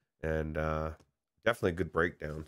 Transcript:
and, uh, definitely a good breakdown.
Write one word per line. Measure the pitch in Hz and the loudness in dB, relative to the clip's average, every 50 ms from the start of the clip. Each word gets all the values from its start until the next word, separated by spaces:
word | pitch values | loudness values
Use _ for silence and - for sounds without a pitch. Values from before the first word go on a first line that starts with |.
| _ _ _ _ 76 | _ _ _ _ -2
and, | 80 80 78 78 78 78 | 0 0 0 0 -2 -2
uh, | 80 78 78 78 78 78 78 78 - - _ _ _ _ _ _ _ - | 0 0 0 0 0 -2 -4 -6 -8 -16 _ _ _ _ _ _ _ 0
definitely | 110 117 - - 95 | 0 0 2 2 0
a | 85 | 2
good | 87 90 78 - | 0 -2 0 2
breakdown. | 82 85 90 - - 78 76 76 78 80 | 2 2 2 0 -4 -8 -8 -6 -8 -10